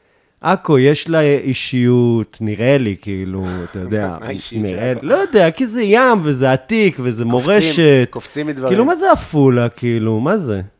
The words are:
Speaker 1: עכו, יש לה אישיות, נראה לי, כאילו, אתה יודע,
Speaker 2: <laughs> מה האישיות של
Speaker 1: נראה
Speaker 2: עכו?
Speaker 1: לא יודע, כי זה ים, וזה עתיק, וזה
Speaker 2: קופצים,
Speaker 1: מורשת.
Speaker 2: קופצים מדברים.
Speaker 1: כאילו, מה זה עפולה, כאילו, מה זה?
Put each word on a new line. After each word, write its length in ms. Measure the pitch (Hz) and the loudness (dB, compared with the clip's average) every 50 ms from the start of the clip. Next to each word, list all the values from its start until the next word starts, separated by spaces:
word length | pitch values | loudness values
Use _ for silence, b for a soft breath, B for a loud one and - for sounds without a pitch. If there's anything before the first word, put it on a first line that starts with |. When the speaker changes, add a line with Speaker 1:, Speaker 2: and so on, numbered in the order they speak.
| _ _ _ _ _ _ _ _ | _ _ _ _ _ _ _ _
Speaker 1:
עכו, 380 | - 160 190 190 - - 151 127 | -2 -2 -2 -2 0 2 2 4
יש 300 | 127 139 151 - - 165 | 4 4 2 0 -2 -2
לה 120 | 165 160 | 0 2
אישיות, 1160 | 151 147 143 131 95 135 123 - - - 131 127 123 123 123 123 120 120 117 113 107 - - - | 2 2 2 0 0 -2 -4 -6 -6 -4 -2 0 2 2 4 4 2 2 2 0 -2 -6 -8 -8
נראה 380 | 113 107 107 95 113 131 143 139 | -6 -6 -4 -2 0 2 2 2
לי, 180 | 127 104 95 - | 0 -2 -6 -6
כאילו, 420 | - 104 98 95 95 92 92 95 95 92 90 90 87 85 | -8 -8 -8 -6 -6 -6 -6 -6 -6 -6 -8 -8 -10 -10
אתה 80 | - 98 | -10 -10
יודע, 380 | 92 92 107 107 101 92 85 | -8 -6 -4 -4 -4 -6 -8
Speaker 2:
<laughs> 40 | 82 | -10
מה 60 | 110 | -12
האישיות 400 | 117 135 - - - 113 110 107 | -12 -12 -12 -12 -10 -8 -6 -6
של 60 | 98 | -6
Speaker 1:
נראה 180 | 90 90 113 127 | -6 -4 -4 -4
Speaker 2:
עכו? 100 | 127 117 - | -6 -4 -4
Speaker 1:
לא 80 | 165 254 | -2 0
יודע, 360 | 370 392 381 277 208 175 165 | 0 0 0 2 2 2 2
כי 160 | 160 - 262 | 0 -2 -6
זה 160 | 226 214 247 | -4 -4 -2
ים, 360 | 226 196 202 240 262 254 233 202 | 0 2 4 4 4 4 2 2
וזה 300 | 160 151 139 123 135 131 | 0 0 0 0 2 0
עתיק, 440 | 131 131 - - 226 220 214 180 143 - | 0 0 -2 -2 0 2 2 2 0 -2
וזה 260 | 123 127 113 113 120 | -4 -4 -4 -2 -2
Speaker 2:
קופצים, 40 | 117 | 0
Speaker 1:
מורשת. 760 | 120 123 123 165 202 214 165 160 151 165 165 151 139 131 123 - | 0 0 2 2 2 2 2 2 2 4 4 6 6 4 4 0
Speaker 2:
קופצים 360 | - 120 - - - 147 147 | -4 -10 -14 -10 -8 -8 -6
מדברים. 220 | 151 147 131 127 127 | -6 -6 -4 -2 0
Speaker 1:
כאילו, 160 | 185 208 247 | 0 2 2
מה 120 | 302 359 | 2 0
זה 160 | 311 370 381 | 2 2 2
עפולה, 560 | 311 - - - - 147 139 135 123 120 120 117 | 2 2 0 -2 0 2 4 4 4 2 0 -2
כאילו, 520 | - - 123 120 117 113 107 113 110 107 | -4 -4 -4 -2 -2 -2 -2 -2 -2 -2
מה 160 | 123 156 214 | 0 -2 -2
זה? 240 | 214 165 120 104 95 92 101 _ | -2 -2 -4 -4 -4 -6 -10 _